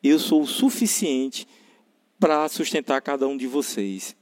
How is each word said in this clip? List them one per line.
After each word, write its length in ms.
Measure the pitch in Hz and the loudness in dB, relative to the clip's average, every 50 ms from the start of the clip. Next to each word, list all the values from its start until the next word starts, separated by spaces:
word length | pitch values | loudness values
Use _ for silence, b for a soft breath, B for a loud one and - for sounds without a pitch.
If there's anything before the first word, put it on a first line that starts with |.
| - | 4
eu 160 | 139 151 156 | 4 4 4
sou 240 | - - 160 156 151 | 4 4 2 2 2
o 40 | 135 | 2
suficiente 1000 | - - - 269 240 - 240 208 - - - 170 139 127 131 135 - - - b b b b b b b b b _ _ _ _ _ _ | -2 2 2 2 2 2 -2 0 0 0 0 0 0 0 -2 -4 -6 -10 -14 b b b b b b b b b _ _ _ _ _ _
pra 280 | - 165 156 151 151 156 | 2 2 4 2 0 -2
sustentar 540 | - - 165 - - 160 131 - 139 131 | -2 -4 -6 -2 -2 -4 0 0 -2 -2
cada 260 | - - 143 139 135 135 | 0 -2 -2 0 0 -2
um 80 | 139 | -2
de 120 | 139 127 131 | -4 -6 -4
vocês 680 | 123 147 135 - - - 101 98 98 95 - - - _ | -2 -2 -2 -2 -4 -6 -4 -4 -6 -8 -10 -12 -16 _